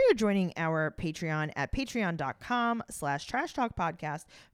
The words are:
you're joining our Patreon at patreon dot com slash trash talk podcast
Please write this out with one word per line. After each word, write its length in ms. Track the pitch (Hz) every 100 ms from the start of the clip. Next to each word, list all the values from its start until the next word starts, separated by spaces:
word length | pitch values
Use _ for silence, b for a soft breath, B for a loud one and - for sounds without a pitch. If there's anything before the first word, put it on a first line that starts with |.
| 523
you're 80 |
joining 380 | 254 214 196 180 -
our 380 | 165 160 156 -
Patreon 540 | 170 156 165 156 156 -
at 160 | 139
patreon 440 | - 269 240 196 165
dot 200 | 139 -
com 460 | - 247 233 233 -
slash 380 | - 143 143 -
trash 260 | 247 311
talk 220 | - 240 -
podcast 500 | 170 170 151 151 - B B